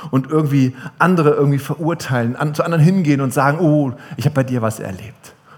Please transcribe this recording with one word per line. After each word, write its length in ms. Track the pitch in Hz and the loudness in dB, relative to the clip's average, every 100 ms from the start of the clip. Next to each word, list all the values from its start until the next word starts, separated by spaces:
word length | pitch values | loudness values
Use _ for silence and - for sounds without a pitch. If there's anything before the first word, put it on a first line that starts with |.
| 165 | -4
und 180 | 135 131 | -2 0
irgendwie 460 | 156 151 139 127 - - - | 0 2 2 2 -2 -10 0
andere 320 | 170 175 147 | 2 4 4
irgendwie 260 | 143 143 139 | 2 2 0
verurteilen, 760 | - 151 160 165 - 127 117 127 | -4 -6 -4 -4 -4 -2 -2 -2
an, 180 | 151 | -4
zu 100 | 143 | -2
anderen 200 | 170 165 | 0 4
hingehen 360 | 160 190 147 139 | 4 4 2 0
und 140 | 135 | 0
sagen, 240 | 147 135 160 | 0 0 2
„Oh, 340 | 156 151 135 - - - | 2 2 0 -6 -12 -4
ich 100 | - | -2
habe 100 | 135 | 0
bei 80 | |
dir 180 | 127 123 | 0 -2
was 180 | 110 107 | -2 -4
erlebt.“ 540 | 101 92 110 - - - _ | -10 -12 -16 -20 -20 -20 _